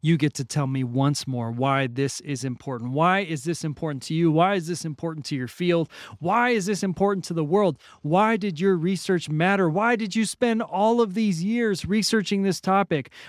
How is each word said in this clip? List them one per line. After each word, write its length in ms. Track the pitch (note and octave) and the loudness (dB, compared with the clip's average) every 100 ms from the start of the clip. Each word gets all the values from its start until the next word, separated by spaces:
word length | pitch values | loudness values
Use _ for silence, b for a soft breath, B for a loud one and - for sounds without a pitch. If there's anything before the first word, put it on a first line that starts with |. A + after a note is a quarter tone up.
You 140 | D3+ E3 | 2 2
get 180 | D3+ - | 2 -2
to 100 | C3 | -4
tell 220 | D3+ C3+ | -2 -2
me 160 | C3+ | -2
once 420 | B2+ A#2+ C#3 C#3+ - | -2 2 2 0 -4
more 240 | B2+ A2+ | -6 -4
why 380 | A#2 C3+ C3+ C3+ | -2 0 0 0
this 320 | A#2+ C#3 - | -2 -4 -4
is 240 | D3+ C3+ | -8 -6
important. 480 | C3 B2 - B2 A#2+ | -6 -8 -8 -8 -6
Why 300 | C3+ E3+ F#3+ | 0 2 2
is 220 | F#3 D#3+ | -2 -6
this 200 | C#3 E3+ | -4 -4
important 400 | D#3+ C#3 D#3+ C#3 | -6 -6 -6 -6
to 100 | - | -4
you? 160 | D#3+ E3+ | 0 2
Why 240 | D#3 F3+ | 4 4
is 140 | G3+ D#3+ | 2 -4
this 180 | F3 E3 | -6 -8
important 400 | C#3+ E3 D#3+ - | -6 -8 -8 -8
to 80 | C#3+ | -6
your 120 | B2 | -6
field? 420 | - F3 E3+ D#3+ B B B | -4 0 2 0 B B B
Why 320 | D#3+ A3 A#3+ | -2 0 2
is 160 | A#3 F3+ | 0 0
this 160 | G3+ | -2
important 420 | G3 E3+ G3 G3 - | -2 0 0 0 -4
to 80 | |
the 100 | E3 | -4
world? 360 | D3+ F#3+ G3 C#3 B B | 0 2 2 0 B B
Why 340 | D3 F3 G#3+ A3+ | 0 2 4 2
did 220 | G3+ D3+ | -2 0
your 180 | G3 F3+ | 2 2
research 520 | E3 F#3+ - F3+ - | 0 -2 0 -2 0
matter? 380 | D3+ F3+ G3+ F3 | 0 2 4 2
Why 280 | D#3+ A3+ A#3+ | 2 2 0
did 200 | G#3+ G#3+ | 0 0
you 100 | G#3+ | -2
spend 360 | - A#3+ A3+ | 0 0 0
all 400 | A3+ F#3 G#3+ A#3+ | -2 0 2 4
of 140 | A3+ F#3 | 2 2
these 280 | G#3+ E3 | 0 0
years 440 | F#3 A#3 A#3 F#3 D#3+ | 0 0 0 0 0
researching 560 | G#3+ G3 A3+ F3 G3+ | 0 2 0 2 0
this 180 | G3 F3+ | 0 0
topic? 500 | - F#3+ F#3+ D#3 B2+ B | 2 2 2 -2 -4 B